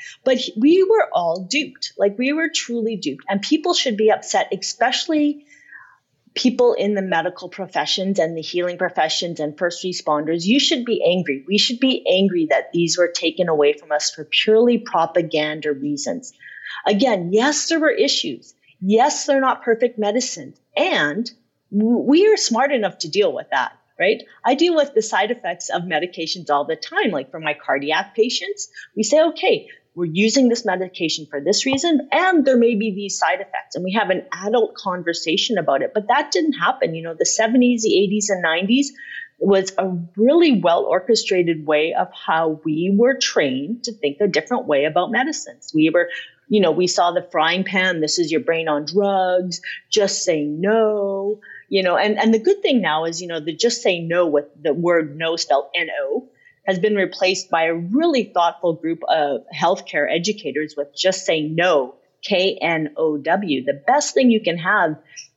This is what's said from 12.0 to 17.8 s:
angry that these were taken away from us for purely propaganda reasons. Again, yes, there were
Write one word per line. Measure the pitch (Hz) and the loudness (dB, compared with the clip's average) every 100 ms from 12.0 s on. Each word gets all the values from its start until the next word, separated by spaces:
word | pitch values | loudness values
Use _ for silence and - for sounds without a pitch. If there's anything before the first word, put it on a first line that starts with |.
| - | 0
angry | 185 196 180 156 | 2 2 2 0
that | 135 - | 0 0
these | 170 170 170 | 0 0 2
were | 175 | 0
taken | 175 165 165 175 | 0 -4 -2 0
away | 151 147 | 2 2
from | 147 - | 2 -2
us | 151 - | -4 -4
for | - 151 | -8 -6
purely | - - 220 240 233 | -2 4 4 4 2
propaganda | 233 180 165 185 165 156 151 156 151 | 0 -2 0 0 0 -2 -4 -4 -4
reasons. | 139 147 143 - - - - - - - - - | -4 -4 -6 -6 -8 -10 -20 -20 -18 -16 -6 -2
Again, | 202 262 208 175 | 2 2 0 2
yes, | 208 254 294 - | 2 2 0 0
there | |
were | 330 | 0